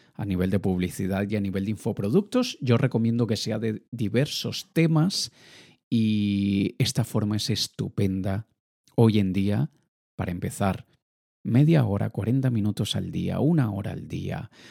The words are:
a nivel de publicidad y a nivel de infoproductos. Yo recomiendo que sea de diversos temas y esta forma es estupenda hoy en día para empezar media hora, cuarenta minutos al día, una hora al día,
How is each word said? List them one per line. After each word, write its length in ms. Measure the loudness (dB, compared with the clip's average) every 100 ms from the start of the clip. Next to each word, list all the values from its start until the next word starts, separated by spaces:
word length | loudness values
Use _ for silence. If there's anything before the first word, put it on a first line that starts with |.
| _ -8
a 80 |
nivel 240 | -4 0 0
de 120 | 0
publicidad 680 | 0 0 -2 -2 -2 -2 -2
y 60 |
a 60 | -2
nivel 240 | -2 -2
de 80 | -4
infoproductos. 840 | -4 -4 -4 0 0 2 0 -2 -2
Yo 160 | 2 2
recomiendo 500 | 2 0 0 2 0
que 100 | 0
sea 220 | -2 -4
de 240 | -4 -6 -8
diversos 840 | -6 -2 0 0 -2 -6 -8 -4
temas 600 | 2 4 4 2 0 -6 -10 -20 -20 -20 _ -2
y 840 | 0 2 2 2 0 2 0 0 0
esta 240 | -2 -2
forma 320 | -2 -2 0
es 160 | -2 -2
estupenda 960 | -4 -4 -6 -6 -2 -2 -2 -2 -4 -6 _ _ _ _
hoy 240 | 4 6 6
en 140 | 2
día 400 | 0 0 0 -2 _ _ _ _
para 160 | -8 -6
empezar 560 | -4 -6 -2 0 -2 -6 _ _ _ _ _
media 420 | 0 4 6 6
hora, 260 | 4 0 -2
cuarenta 400 | -2 0 0 2
minutos 440 | 0 0 -2 -2
al 160 | -4 -6
día, 300 | -4 -4 0
una 320 | 2 2 0
hora 180 | -2 -6
al 160 | -8 -8
día, 460 | -8 -6 -8 -10 -16 -20